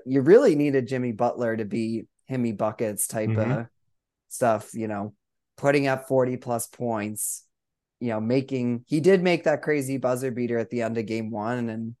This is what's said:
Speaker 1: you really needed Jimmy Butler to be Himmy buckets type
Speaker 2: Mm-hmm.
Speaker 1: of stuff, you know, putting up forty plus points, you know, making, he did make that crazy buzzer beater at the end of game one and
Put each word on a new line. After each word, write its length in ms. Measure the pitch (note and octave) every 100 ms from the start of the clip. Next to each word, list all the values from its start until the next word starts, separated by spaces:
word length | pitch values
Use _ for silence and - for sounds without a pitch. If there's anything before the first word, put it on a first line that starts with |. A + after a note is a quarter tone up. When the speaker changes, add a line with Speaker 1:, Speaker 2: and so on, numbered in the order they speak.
| -
Speaker 1:
you 140 | C3+
really 340 | C3+ G#3+ C#4
needed 320 | D3 D3 C3+ A#2
Jimmy 260 | C3 B2
Butler 440 | G#2+ B2 - A#2 A2
to 80 |
be 420 | G#2+ G#2+ A2+ A2+ - _ -
Himmy 260 | C3 A#2 G#2
buckets 500 | A2 A2 A2+ G2+ -
type 240 | A#2 A2
Speaker 2:
Mm-hmm. 220 | A2 A2
Speaker 1:
of 140 | C3 A#2 _ _ _ _ _ _
stuff, 460 | - B2 G#2+ -
you 140 | - A2
know, 260 | G#2 G#2 - _ _ _ -
putting 300 | C#3+ C#3+ C#3
up 220 | C3 -
forty 280 | C3+ B2+ B2
plus 300 | B2 A#2+ -
points, 760 | - B2 A2+ G#2 G#2+ - - - _ _ _ _ _
you 80 | A#2+
know, 120 | A2
making, 640 | A2 C3 C3+ C3+ A#2+ A#2 -
he 140 | D3+
did 220 | D#3 F#3+
make 220 | F3+ E3+
that 180 | E3 D3
crazy 360 | - D3+ C3 C3+
buzzer 320 | B2+ B2 C3
beater 280 | A#2 A#2+ A#2
at 120 | A2+
the 120 | B2
end 160 | A2+ A#2
of 80 | G#2+
game 240 | A2 A2
one 380 | A2 G#2+ B2 A#2
and 260 | A2 A2+ A#2